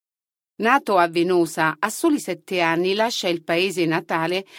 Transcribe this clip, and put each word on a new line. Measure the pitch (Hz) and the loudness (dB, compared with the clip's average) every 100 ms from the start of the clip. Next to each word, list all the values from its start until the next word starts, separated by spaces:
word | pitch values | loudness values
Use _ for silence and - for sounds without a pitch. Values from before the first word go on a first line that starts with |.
| _ _ _ _ _ - | _ _ _ _ _ -4
Nato | 214 269 - 196 | 0 0 2 2
a | 170 | 2
Venosa, | 165 170 180 160 165 160 151 | 2 2 2 2 0 -2 0
a | 208 | -4
soli | - 330 294 | 0 0 0
sette | - 175 - 185 | -2 -10 -6 -2
anni | 165 170 185 196 | 0 0 0 0
lascia | 226 240 190 | -2 -2 -2
il | 170 | -4
paese | 165 170 190 180 165 | -2 0 0 0 0
natale | 160 165 170 165 180 190 | 0 -2 -4 -2 -4 -6